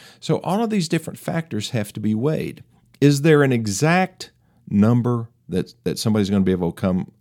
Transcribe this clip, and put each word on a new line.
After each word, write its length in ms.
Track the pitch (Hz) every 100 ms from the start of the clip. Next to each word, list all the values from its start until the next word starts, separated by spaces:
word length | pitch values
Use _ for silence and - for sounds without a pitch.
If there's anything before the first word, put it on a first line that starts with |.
| - -
So 200 | - -
all 240 | 151 202
of 80 | 226
these 180 | 214 160
different 300 | 165 - -
factors 500 | - 165 160 107 -
have 240 | 117 101
to 60 | 110
be 140 | 107
weighed. 500 | 107 143 156 82 - - _ _ -
Is 220 | 143 139
there 220 | 160 147
an 100 | 139
exact 800 | 120 110 98 151 180 185 - - _ _ _ -
number 600 | 101 107 120 120 120 117 _ -
that, 260 | 90 - -
that 140 | 87 -
somebody's 320 | 117 107 95
gonna 140 | 101
be 80 | 95
able 200 | 90 87
to 80 | -
come 320 | 95 92 - _